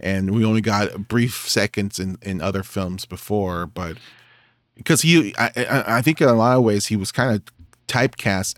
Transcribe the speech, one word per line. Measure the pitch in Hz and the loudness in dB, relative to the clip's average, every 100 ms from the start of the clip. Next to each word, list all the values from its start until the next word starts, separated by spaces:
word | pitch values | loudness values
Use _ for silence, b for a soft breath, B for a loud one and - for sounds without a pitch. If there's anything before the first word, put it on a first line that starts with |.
And | 95 98 95 | -4 -2 0
we | 110 | 0
only | 110 110 | 2 0
got | 107 101 104 - 101 | 0 0 0 -4 -4
brief | 117 120 - - | 0 0 -4 -4
seconds | - 101 - 98 - | 0 0 -2 -4 -4
in, | 95 90 | -8 -8
in | 101 92 | -8 -6
other | 90 95 | -4 -4
films | 92 101 92 92 - | -6 -6 -6 -6 -12
before, | 90 - 104 95 87 87 | -14 -6 -4 -4 -4 -8
but | - 85 80 b b b b b b b - | -8 -10 -10 b b b b b b b -8
'cause | - 160 | 0 2
he, | 160 170 104 - | 6 4 4 0
I, | 117 - | -2 -2
I, | - 135 101 117 | -2 0 0 0
I | |
think | 123 160 | 2 4
in | 143 | 4
a | |
lot | 117 117 127 | 6 4 4
of | |
ways | 113 101 - | 4 2 0
he | 107 | -2
was | 95 | -2
kinda | - 127 104 - - - _ - | -2 0 0 -4 -20 -20 _ -4
typecast | 123 127 - 110 95 92 | 0 0 0 -2 -2 -4